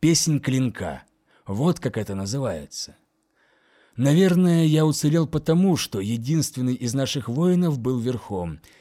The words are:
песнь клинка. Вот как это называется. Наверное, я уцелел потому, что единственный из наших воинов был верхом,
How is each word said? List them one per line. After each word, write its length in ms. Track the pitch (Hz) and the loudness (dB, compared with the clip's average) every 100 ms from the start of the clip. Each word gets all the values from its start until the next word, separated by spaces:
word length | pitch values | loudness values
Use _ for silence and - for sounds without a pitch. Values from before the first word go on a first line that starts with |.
песнь 380 | 156 160 - 147 | 2 2 2 0
клинка. 640 | - 131 127 - 87 71 - _ _ _ - | 0 0 -2 -4 -8 -10 -16 _ _ _ -10
Вот 340 | 98 156 170 | -2 -2 -2
как 160 | 131 110 | -4 -4
это 180 | 104 | -6
называется. 800 | 98 98 131 127 82 73 - - - _ _ _ _ _ _ _ _ _ - | -6 -4 -4 -4 -6 -10 -14 -14 -16 _ _ _ _ _ _ _ _ _ -2
Наверное, 680 | 135 160 190 175 180 165 | 2 4 6 4 4 4
я 200 | 160 156 | 4 4
уцелел 440 | 156 147 147 165 156 | 2 2 2 2 0
потому, 480 | 151 156 165 190 156 | -2 0 2 4 2
что 240 | - 104 | -2 -4
единственный 720 | 101 117 120 160 - 127 127 | -4 -4 -2 -2 -2 -2 -4
из 200 | 127 123 | -2 -4
наших 340 | 131 135 143 117 | -2 -2 -4 -6
воинов 500 | 123 175 180 175 135 | -2 2 2 2 0
был 220 | 117 127 | -2 -2
верхом, 580 | 117 120 - 98 85 76 - _ | -2 -6 -6 -6 -6 -10 -16 _